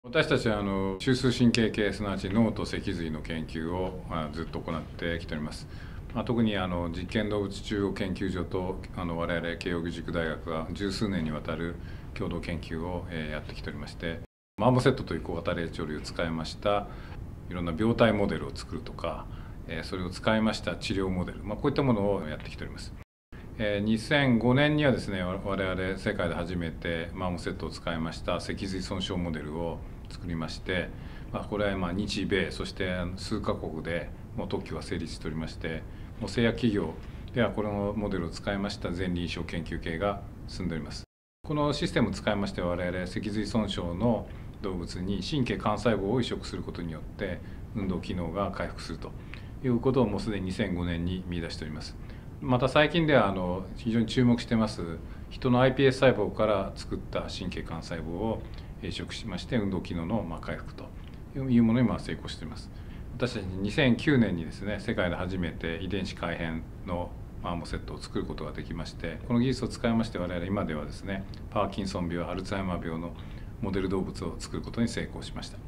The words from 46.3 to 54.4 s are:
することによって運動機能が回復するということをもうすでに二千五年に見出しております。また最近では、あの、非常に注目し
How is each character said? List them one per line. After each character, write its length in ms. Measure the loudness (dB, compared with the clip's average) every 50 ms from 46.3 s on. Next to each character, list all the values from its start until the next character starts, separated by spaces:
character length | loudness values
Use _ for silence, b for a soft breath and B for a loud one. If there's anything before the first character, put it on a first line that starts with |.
| -2 -4 -4
す 80 | -6 -6
る 80 | -4
こ 80 | -6 -6
と 100 | -6 -4
に 100 | -4 -4
よ 60 | -4 -6
っ 40 |
て 380 | -8 -8 -6 -4 -4 -4 -4 -6 B B B B B -6 -4
運 140 | -2 0 0
動 100 | -2 -2
機 160 | -2 -2 -2
能 160 | -2 -2 -2
が 200 | 0 0 0 0
回 180 | 0 -2 -4 -4
復 140 | -4 -8
す 100 | -6 -6
る 60 | -6 -6
と 120 | -8 -8 -8 B B B B B B B B B 2
い 40 | 2
う 120 | 2 6
こ 120 | 6 6
と 100 | 8 8
を 40 | 6
も 120 | 6 4 0
う 20 |
す 100 | 0 0
で 80 | 0 0
に 80 | 0
二 60 | -2
千 220 | 0 0 2 2 2
五 100 | 0 2
年 200 | 2 2 2 2
に 200 | 0 0 -2 -2
見 140 | -2 -2 -2
出 100 | -2 -4
し 60 | -4
て 80 | -6 -6
お 20 |
り 60 | -6
ま 80 | -6 -6
す。 160 | -8 -8 -10 B B B B B B B -10 -6
ま 180 | 2 4 4 4
た 100 | 4 6
最 220 | 8 8 6 8
近 160 | 6 4 6
で 80 | 8 8
は、 120 | 8 8
あ 60 | 8
の、 320 | 4 2 0 0 0 -2 -2 -6 -8
非 140 | -4 -2 2
常 100 | 4 4
に 60 | 2
注 160 | 4 4 6 6
目 140 | 6 6
し 60 | 4